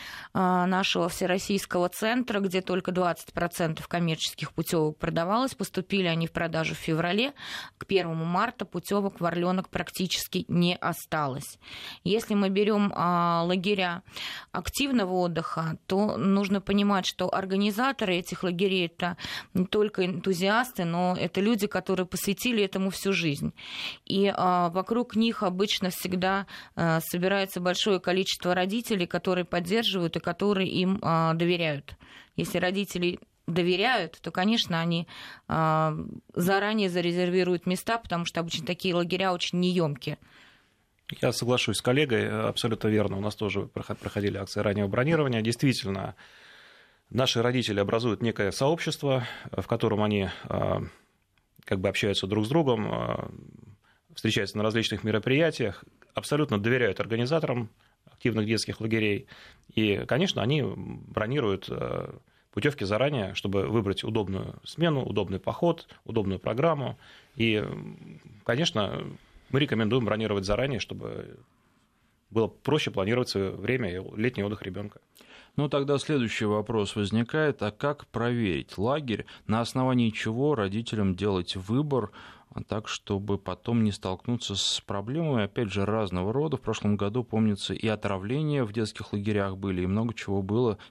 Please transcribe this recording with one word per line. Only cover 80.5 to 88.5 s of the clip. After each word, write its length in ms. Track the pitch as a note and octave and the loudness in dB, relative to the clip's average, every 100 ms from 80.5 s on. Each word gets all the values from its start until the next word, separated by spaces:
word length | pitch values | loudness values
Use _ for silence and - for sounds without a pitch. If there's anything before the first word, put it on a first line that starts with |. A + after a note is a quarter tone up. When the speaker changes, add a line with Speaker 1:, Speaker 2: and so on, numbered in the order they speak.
Speaker 3:
родителям 640 | C3+ G2 G#2 A2+ G#2+ G2 F2+ | 2 0 -2 -2 0 2 2
делать 400 | G#2 F#2+ F2 F#2+ | 2 0 0 -6
выбор, 560 | F#2 B2 D3+ C3+ G#2 - - - - - - | -2 0 2 0 -2 -8 -20 -20 -16 -12 -6
так, 180 | G#2 - | -6 -6
чтобы 520 | - - G2+ G2+ G2+ | -10 -4 -4 0 -4
потом 440 | F#2 F2+ - A#2 | -2 -8 0 2
не 80 | G#2+ | 2
столкнуться 640 | G2 F#2+ F#2 - A#2+ - | 0 -4 -4 -2 -4 -2
с 260 | G2 - - - | -2 -2 -2 -4
проблемами, 560 | G2+ G#2 D3 D#3+ B2 | -6 -4 -2 0 0
опять 300 | G2+ - A2 | 0 -2 -2
же, 120 | G2 | 0
разного 480 | G2 A2 G2+ F2+ F#2+ | 0 2 0 0 0
рода? 240 | B2+ D#3 C3+ | 0 -2 -2
В 40 | |
прошлом 360 | - A2 G#2 G#2 | -4 -2 0 2
году, 280 | G2+ A#2+ | 0 -2
помнится, 500 | A#2 A2 A2 G2+ - | -2 2 2 2 -4
и 140 | - A2 | -2 0
отравления 720 | G#2+ G2+ G2 G2 C#3 D3+ | 0 -2 -2 -2 -2 0